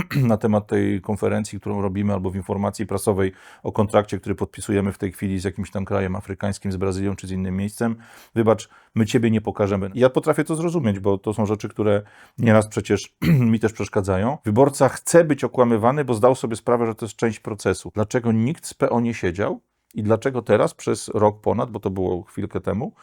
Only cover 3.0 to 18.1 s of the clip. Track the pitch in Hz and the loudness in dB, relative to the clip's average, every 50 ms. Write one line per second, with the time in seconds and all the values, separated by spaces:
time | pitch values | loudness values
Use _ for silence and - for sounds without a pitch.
3 | - 113 98 95 95 95 - - - - - - - 113 - - 104 101 - 107 | 0 0 2 2 0 -2 -2 -6 -20 -20 -18 -10 -10 -6 0 0 0 4 4 2
4 | 101 - 104 92 - 104 95 - 101 - - - - - 101 101 98 101 92 - | 2 2 -4 -6 -4 -4 -4 -4 -4 -8 -8 -10 -4 -2 0 0 0 0 -2 -4
5 | 104 95 - - 107 98 95 92 87 98 - - 92 - - 98 95 - 101 98 | -6 -6 -6 -4 -4 -4 -4 -2 -4 -4 -6 -6 -10 -8 -6 -6 -6 -2 -2 -2
6 | 98 92 92 98 - - 95 - - 98 98 - - 98 95 90 95 95 92 95 | -2 -2 -4 -6 -8 -10 -10 -6 -4 -6 -4 -4 -6 -6 -4 -2 -2 -2 -2 -2
7 | 98 101 98 - - 92 92 92 95 95 92 95 101 104 - - 117 113 113 113 | -2 -4 -4 -6 -8 -8 -6 -4 -4 -4 -4 -4 -4 -4 -4 -2 -2 -2 -4 -6
8 | - - - - - _ - 113 110 110 110 104 - - _ - _ _ - 117 | -10 -20 -20 -20 -16 _ -2 0 4 4 2 2 0 -14 _ -20 _ _ -2 0
9 | 110 104 - 123 113 117 110 107 107 104 - - 104 98 101 95 98 98 95 - | 0 2 2 2 4 4 2 2 0 -2 -2 0 0 0 0 0 -2 -4 0 4
10 | 123 127 - - - - 151 160 147 - 160 156 170 175 165 175 127 107 95 98 | 4 4 4 2 0 0 0 0 0 -2 -2 -2 -2 -2 -2 0 0 0 0 0
11 | 95 101 98 95 - 107 104 - 107 98 107 104 - 104 - - 104 104 101 104 | 0 0 0 0 0 -4 -2 -2 0 0 -2 -2 -4 -8 -4 -2 0 2 2 0
12 | 107 - - - - - _ - - 113 107 110 107 107 - 110 101 - 104 98 | 0 -6 -20 -20 -20 -16 _ 0 4 6 6 6 4 2 -2 -4 0 0 0 0
13 | - - _ - - 165 165 131 123 113 113 107 - 107 - - 101 - - 107 | -2 -6 _ -2 2 4 4 6 6 4 2 2 2 0 -2 -2 -6 -4 -2 -2
14 | 95 98 95 92 104 123 151 - - 110 104 127 139 143 139 - 139 123 - - | 0 0 0 0 0 -2 -2 -4 -2 0 4 6 6 6 6 4 2 2 2 0
15 | - - - 170 175 151 143 - 131 113 - 135 120 120 117 107 110 123 139 151 | -2 4 6 6 6 6 2 -2 -2 -2 2 2 2 4 4 4 2 2 2 2
16 | 143 127 120 104 107 131 131 - - 113 113 101 - 117 120 117 120 113 107 - | 0 -2 0 4 4 4 4 4 0 -6 -6 -4 -2 0 0 0 0 -2 -4 -6
17 | 117 104 - - 120 113 107 - - 110 110 104 - 101 92 - - 87 - 104 | -8 -10 -6 -2 -2 -2 -2 -2 -8 -10 -8 -4 -2 -2 -2 -2 -4 -8 -4 -4
18 | 104 - | -4 -2